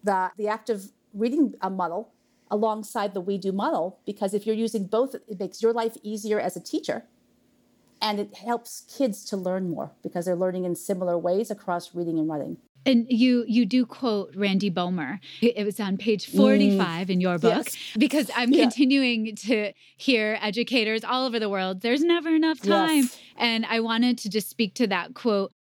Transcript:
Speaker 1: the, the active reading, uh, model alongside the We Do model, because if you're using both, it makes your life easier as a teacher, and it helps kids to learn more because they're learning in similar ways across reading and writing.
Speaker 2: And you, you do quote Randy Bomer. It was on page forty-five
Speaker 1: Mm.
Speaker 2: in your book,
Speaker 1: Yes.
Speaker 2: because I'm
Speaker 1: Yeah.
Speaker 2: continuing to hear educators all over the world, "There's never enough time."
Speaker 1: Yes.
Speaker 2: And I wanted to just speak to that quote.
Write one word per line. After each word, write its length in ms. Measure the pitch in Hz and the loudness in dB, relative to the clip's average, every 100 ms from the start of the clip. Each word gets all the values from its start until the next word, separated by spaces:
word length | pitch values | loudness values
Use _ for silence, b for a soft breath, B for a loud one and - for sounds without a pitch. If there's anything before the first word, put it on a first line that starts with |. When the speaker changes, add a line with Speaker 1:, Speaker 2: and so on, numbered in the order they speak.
Speaker 1:
the, 280 | 196 190 185 - | 0 0 0 -4
the 100 | 208 | -4
active 440 | 220 - 208 196 _ _ | -4 -4 -6 -6 _ _
reading, 400 | 202 233 294 254 - | -4 -2 2 0 0
uh, 80 | 190 | -6
model 420 | 190 170 175 233 _ _ _ _ | -4 -4 -4 -10 _ _ _ _
alongside 640 | 208 220 214 208 240 202 | -2 0 -2 -6 -4 -4
the 80 | 190 | -4
We 160 | 180 196 | -4 -4
Do 120 | 190 | -2
model, 480 | 190 254 262 175 - - | -2 -2 -2 -4 -6 -12
because 280 | 208 196 | -4 -2
if 120 | 202 208 | -2 -2
you're 100 | 220 | -2
using 300 | 226 220 190 | -2 -2 0
both, 300 | 220 269 - | 0 0 -4
it 240 | - 196 | -14 -10
makes 220 | 190 - | -10 0
your 100 | 226 | 0
life 240 | 233 226 226 | 0 -2 -6
easier 360 | 208 214 208 214 | -10 -8 -2 0
as 160 | 165 180 | -2 -6
a 40 | |
teacher, 440 | - 302 - - - _ _ _ _ _ _ _ _ _ | -6 -6 -4 -6 -8 _ _ _ _ _ _ _ _ _
and 180 | 214 208 | -4 -2
it 160 | 208 - | -6 -10
helps 460 | 208 240 - - | -4 -4 -6 -18
kids 440 | - - 262 202 - | -18 -2 -2 -2 -8
to 100 | 196 | -6
learn 340 | 180 185 185 | -4 -2 -4
more 220 | 160 151 _ | -4 -8 _
because 220 | - 180 175 | -8 -6 -2
they're 100 | 175 | 0
learning 280 | 185 185 | 0 0
in 120 | 180 170 | -4 -4
similar 420 | - 190 180 175 | -4 -4 0 0
ways 320 | 170 190 226 | 0 0 -2
across 460 | 208 - 175 - 170 | -6 -4 -4 -4 -6
reading 240 | 170 165 | -4 -2
and 100 | 156 | -2
writing. 280 | 151 - - _ _ - | -4 -6 -10 _ _ 2
Speaker 2:
And 220 | 240 233 | 2 2
you, 360 | 240 254 247 233 | 2 4 4 2
you 180 | 233 220 | 2 4
do 180 | 254 | 2
quote 520 | 240 - 254 208 190 185 | 0 -2 -2 -2 -4 -2
Randy 340 | 202 190 202 | 0 2 0
Bomer. 500 | 180 180 185 135 190 B B | 0 -2 -2 -4 -8 B B
It 240 | 233 220 208 | 0 2 -4
was 140 | 202 | -2
on 180 | 202 190 | -4 -2
page 300 | 202 208 - | 0 -2 0
forty-five 800 | 185 208 208 202 196 180 165 185 | 4 6 6 4 4 2 -2 0
Speaker 1:
Mm. 20 | |
Speaker 2:
in 60 | 185 | 0
your 200 | 180 175 | 2 2
book, 260 | 226 202 - | 2 2 -2
Speaker 1:
Yes. 100 | - B 220 | -10 B 0
Speaker 2:
because 320 | 285 294 - 233 | 2 2 0 0
I'm 160 | 240 | 4
Speaker 1:
Yeah. 80 | 285 | 6
Speaker 2:
continuing 720 | 254 226 269 277 262 233 220 208 | 4 4 4 4 2 0 -2 -6
to 360 | 202 226 208 - b _ | -2 0 0 -8 b _
hear 400 | - 240 214 220 | 2 2 2 -2
educators 640 | 214 208 233 240 220 220 | -2 -2 0 0 0 -2
all 220 | 214 254 262 | -2 -2 -2
over 140 | 226 | -2
the 100 | 214 | -2
world, 320 | 196 185 190 | -2 -2 -2
"There's 220 | 233 269 | 0 2
never 260 | 339 339 320 | 4 2 4
enough 320 | 320 320 320 | 2 2 0
time." 440 | - 302 320 311 247 | 4 4 6 4 2
Speaker 1:
Yes. 140 | - B - | -2 B -2
Speaker 2:
And 280 | 233 226 226 | 0 0 0
I 140 | 226 | -2
wanted 400 | 226 226 247 240 | 0 2 2 2
to 100 | 208 | -2
just 200 | 208 - | -4 -4
speak 260 | - 214 - | -4 -4 0
to 100 | 233 | 0
that 300 | 190 175 - | 0 -4 -4
quote. 360 | 240 202 196 _ | 0 0 -2 _